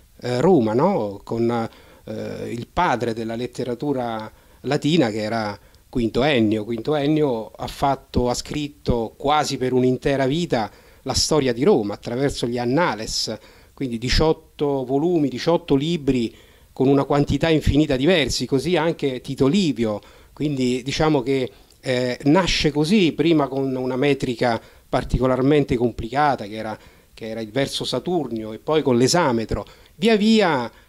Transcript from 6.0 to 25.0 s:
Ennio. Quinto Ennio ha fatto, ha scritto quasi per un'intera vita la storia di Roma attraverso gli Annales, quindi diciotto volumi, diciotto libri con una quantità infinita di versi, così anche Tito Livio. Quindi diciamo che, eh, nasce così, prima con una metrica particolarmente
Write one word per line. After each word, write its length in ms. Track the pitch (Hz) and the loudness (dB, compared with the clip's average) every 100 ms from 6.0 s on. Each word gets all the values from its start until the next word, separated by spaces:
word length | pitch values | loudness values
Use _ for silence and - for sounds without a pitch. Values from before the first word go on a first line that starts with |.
| 113 120 | -2 0
Ennio. 420 | 143 131 107 107 | 2 2 2 0
Quinto 300 | 107 113 143 | -4 -6 -2
Ennio 560 | 151 143 156 147 117 107 | -2 0 0 0 -2 -6
ha 160 | - 123 | -10 -12
fatto, 640 | - 139 135 - 131 123 | -2 -2 -2 -4 -2 -2
ha 60 | |
scritto 800 | 120 - 147 147 - - 120 110 - | -2 -6 -6 -8 -6 -4 -2 -4 -4
quasi 400 | 139 151 139 135 | 0 0 0 -2
per 160 | 127 | 0
un'intera 540 | 127 127 127 147 135 131 | 2 2 2 0 0 0
vita 440 | 156 165 127 101 - - - | 0 0 -2 -2 -8 -20 -14
la 120 | 131 | -6
storia 400 | 123 - 156 131 | -4 0 2 2
di 100 | 117 | 2
Roma 300 | 165 170 104 | 2 2 2
attraverso 520 | 104 - 120 139 - 127 | -6 -6 -2 -2 -2 -2
gli 120 | 120 | -2
Annales, 760 | 120 139 170 107 - - - 107 - - - | 0 2 2 -2 -6 -6 -6 -8 -14 -20 -20
quindi 240 | - 135 117 | -10 -8 -6
diciotto 880 | 127 - 160 160 - - 147 139 | -2 2 2 0 -6 -6 -2 -2
volumi, 440 | 123 139 165 175 143 | -2 0 2 2 0
diciotto 460 | 117 165 170 - | 0 0 0 2
libri 600 | 139 156 170 139 127 110 - - - - | 0 2 -2 0 0 -2 -6 -20 -20 -14
con 140 | - 131 | 0 2
una 160 | 139 | 4
quantità 440 | 135 143 147 143 165 | 2 2 2 0 2
infinita 480 | 156 - 139 156 131 | 2 2 2 2 2
di 80 | |
versi, 400 | 147 180 135 - | 2 2 2 -2
così 320 | 127 135 151 170 | -2 -2 0 0
anche 460 | 165 160 139 123 | 0 -2 -4 -4
Tito 240 | - 135 135 | -6 0 2
Livio. 520 | 196 170 117 113 104 - - - | 4 2 0 -2 -2 -8 -20 -20
Quindi 480 | - 151 139 123 127 | -6 -4 -2 0 -2
diciamo 400 | 131 135 156 147 | -4 0 2 2
che, 280 | 120 135 123 - - _ | 2 0 -2 -8 -20 _
eh, 380 | 139 123 127 123 | -4 -2 -2 0
nasce 480 | 143 180 170 - 156 | 4 4 4 0 0
così, 400 | 147 156 214 165 | 0 2 4 4
prima 340 | - 156 156 135 | 2 2 2 2
con 280 | 135 135 | 0 -2
una 220 | 127 127 127 | -2 -2 0
metrica 640 | 143 139 131 117 123 113 - - _ | 2 2 -2 0 0 0 -4 -20 _
particolarmente 880 | 131 | -4